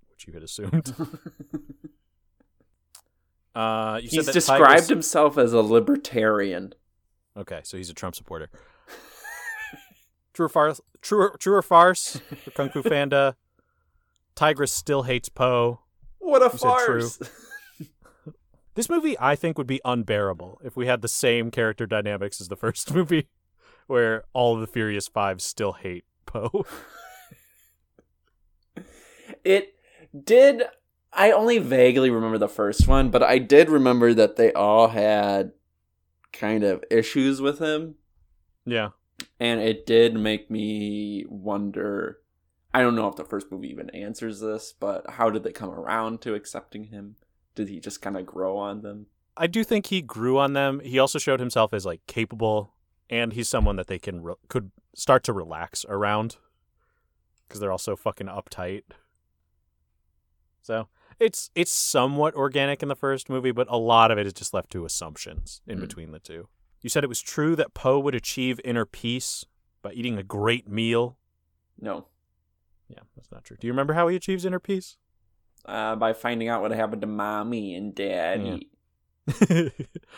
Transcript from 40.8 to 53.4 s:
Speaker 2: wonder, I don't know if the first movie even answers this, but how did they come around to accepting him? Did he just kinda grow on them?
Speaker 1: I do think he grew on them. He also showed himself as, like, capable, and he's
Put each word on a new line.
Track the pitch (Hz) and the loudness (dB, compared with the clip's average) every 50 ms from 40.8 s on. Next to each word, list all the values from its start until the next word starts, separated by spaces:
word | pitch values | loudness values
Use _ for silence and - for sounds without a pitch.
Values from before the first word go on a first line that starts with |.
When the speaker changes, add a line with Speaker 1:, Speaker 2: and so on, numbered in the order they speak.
| 104 104 104 104 104 104 104 98 - - | -6 -6 -6 -6 -8 -8 -8 -10 -10 -12
Speaker 2:
wonder, | - 101 92 107 101 101 104 101 - - - 104 101 101 - - - _ _ _ _ _ _ _ _ _ _ _ - | -14 -12 -8 -6 -6 -4 -6 -6 -6 -6 -6 -6 -4 -6 -6 -8 -10 _ _ _ _ _ _ _ _ _ _ _ 0
I | 127 123 | 2 2
don't | 120 120 | 2 2
know | 113 107 101 | 0 -2 -4
if | - | -4
the | - 78 | -8 -12
first | - - 101 - - | -10 -8 -10 -10 -10
movie | 95 95 - 64 | -14 -14 -12 -12
even | 67 - - - | -14 -14 -16 -16
answers | - 87 101 104 113 - 117 113 107 101 | -14 -14 -12 -12 -12 -10 -10 -10 -10 -8
this, | 110 107 107 110 - - - - | -8 -8 -8 -8 -10 -14 -14 -10
but | - 101 98 92 - - | -8 -6 -6 -6 -8 -10
how | - - 113 113 | -4 0 0 0
did | 104 107 104 | 0 0 -4
they | 113 - | -8 -10
come | - 107 92 | -10 -12 -12
around | 82 - - - 104 113 113 113 113 113 - | -12 -10 -6 -4 -4 -4 -4 -4 -8 -8 -8
to | 120 107 | -8 -8
accepting | 104 101 - - - - _ - 107 107 | -8 -8 -12 -14 -14 -14 _ -18 -18 -18
him? | 107 110 101 101 101 110 _ _ _ _ _ _ _ _ | -18 -18 -18 -18 -20 -20 _ _ _ _ _ _ _ _
Did | - 107 98 | -8 -8 -8
he | 101 82 | -8 -12
just | - 101 - - - | -14 -14 -14 -12 -10
kinda | 98 98 92 92 | -8 -8 -8 -10
grow | - - - 95 95 98 104 | -10 -8 -6 -4 -4 -4 -4
on | 101 101 101 107 107 | -6 -6 -8 -10 -12
them? | 104 104 107 104 _ _ _ _ _ - | -14 -16 -16 -18 _ _ _ _ _ -8
Speaker 1:
I | - 170 | -4 -4
do | 170 175 226 220 | -2 -2 -2 -2
think | - 226 208 202 | 0 -2 -2 -2
he | - 196 185 147 | -2 -4 -4 -4
grew | 113 - 110 117 123 131 139 | -6 -8 -4 0 2 2 2
on | 139 139 139 | 2 2 2
them. | 139 139 139 135 143 | 0 0 0 -2 -4
He | - 120 127 131 | -6 -2 2 2
also | 135 135 - 147 | 2 2 2 -2
showed | - 147 135 131 | -2 -2 -2 -2
himself | 127 120 - 120 110 104 - | -2 -2 2 2 2 2 0
as, | 104 92 | -4 -6
like, | 95 85 - _ | -6 -10 -10 _
capable, | - - 117 113 - 123 110 113 110 107 107 101 - _ _ _ _ _ _ _ - | -10 -6 -6 -6 -4 -4 -2 -2 0 0 0 -4 -6 _ _ _ _ _ _ _ -8
and | 117 117 117 117 110 | -4 -4 -4 -4 -4
he's | 120 | -6